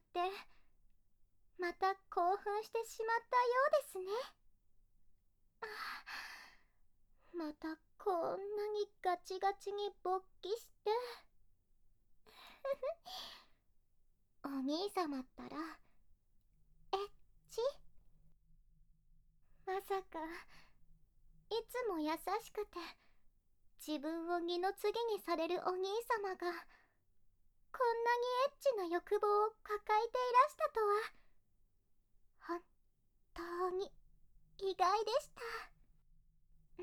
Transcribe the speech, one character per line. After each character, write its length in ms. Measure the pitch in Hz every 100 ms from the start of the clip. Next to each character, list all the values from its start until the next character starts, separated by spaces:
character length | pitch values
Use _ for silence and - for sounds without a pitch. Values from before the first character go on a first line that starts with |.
| _
て、 180 | 349 359 392 - - - - - - _ _ - _ - -
ま 120 | 349 349
た 200 | 381 392 _
興 260 | - 349 392
奮 260 | 415 415
し 80 | 427
て 120 | 453 453
し 180 | -
ま 120 | 440 466
っ 20 | -
た 80 | 494
よ 240 | 494 508 587
う 40 | 605
で 60 | -
す 80 | 381
ね。 120 | 370 440 571 - - - _ - _ - - - _ _ _ _
あ、 40 | 427 - - - - - - - - - _ _ - _ _ - -
ま 200 | 349 311
た 240 | 302 320 320 _ -
こ 380 | 359 240 262 381
ん 200 | 403 415
な 100 | 415
に 240 | 415 403 -
ガ 160 | 370 349
チ 200 | - 370
ガ 140 | 392
チ 180 | 403 392
に 240 | 403 403 -
勃 220 | 370 370 - -
起 80 | 349
し 180 | 453 - _
て。 80 | 415 453 480 - - - - _ _ _ - _ _ - - - - -
<laughs> 1800 | 539 554 539 659 719 - - - - - _ _ _ _ _ _ _ _
お 60 | 285
兄 400 | 269 262 311 403
様 280 | 381 320 269
っ 20 | 254 -
た 120 | 247
ら、 320 | 294 320 - - - - - _ _ _ _ - - -
エ 60 | 392
ッ 140 | 403 - - - -
チ？ 120 | - 508 - - - - - - - - - - - - _ _ - _ _ - - -
ま 160 | 381
さ 220 | - 392
か、 160 | 381 330 320 339 - - - - - - - _ - - -
い 160 | 453 453
つ 120 | 494 466
も 120 | 330
優 120 | 302 320 - 427
し 100 | -
く 140 | - 415
て、 140 | 349 330 - - - - _ _ _ - - -
自 100 | 285
分 300 | 302 330 330
を 100 | 349
二 200 | 339 349
の 140 | 381
次 320 | 392 415 440 466
に 140 | 403
さ 160 | - 330
れ 100 | 330
る 140 | 349 -
お 60 |
兄 320 | 370 381 427
様 320 | 466 453 392 370
が、 160 | 349 339 - - _ _ _ _ - _ _ _ _
こ 120 | - 480
ん 100 | 466
な 140 | 466 480
に 100 | 494 494 571
エ 20 |
ッ 80 | -
チ 160 | 554 440
な 100 | 349
欲 340 | 349 - 415
望 260 | 415 415 427
を 60 | -
抱 400 | - 415 - 427
え 60 | 466
て 200 | 508 494
い 40 |
ら 160 | 494 587
し 80 | -
た 120 | 622
と 160 | 440 415
は、 280 | 415 453 - - - _ _ _ _ _ _ _ - - _ -
本 140 | 349 - _ _ _ _ _ _
当 360 | - 339 349 370
に 220 | 359 392 - - - - - - -
意 180 | 392 370
外 300 | 359 427 415
で 60 | 523
し 80 | -
た。 100 | - 466 453 - - - - - - - _ - - -
<laughs> 40 | -